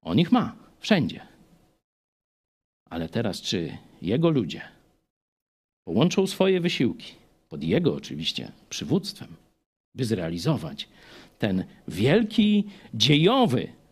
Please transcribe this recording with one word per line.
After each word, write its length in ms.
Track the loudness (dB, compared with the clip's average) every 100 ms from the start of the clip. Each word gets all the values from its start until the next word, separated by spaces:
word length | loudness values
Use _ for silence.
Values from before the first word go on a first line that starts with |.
On 160 | 0 0
ich 140 | 4
ma 240 | 2 0 -8 -20 _
wszędzie. 400 | 0 2 2 -4 -18 _ _ _ _ _ _ _ _ _ _ _ _ _ _ _ _
Ale 180 | -10 -6
teraz, 320 | -4 -4 -6
czy 360 | -4 -4 -4 -10 -18 -10
Jego 280 | -2 0 2
ludzie 320 | 2 -2 -8 -16 _ _ _ _ _ _ _ _ _ _ _
połączą 420 | -4 2 2 2 -2
swoje 340 | 0 2 2
wysiłki, 540 | 0 0 -2 -2 -14 -20 _ _ _
pod 160 | -8
Jego 300 | 0 2 2
oczywiście 580 | -2 -8 -8 -6 -6 -10 -16 _
przywództwem, 680 | -10 -2 -2 -2 -16 -18 -20 _ _ _ _ _
by 100 | -8
zrealizować 840 | -4 -2 -2 -4 -2 -2 -4 -12 -16 _ -20 -20 -20 _
ten 260 | 0 0 -4 -10 -12
wielki, 760 | 0 4 4 2 2 4 4 0 -8 -14
dziejowy, 760 | 0 4 6 6 4 4 2 -4 -10 _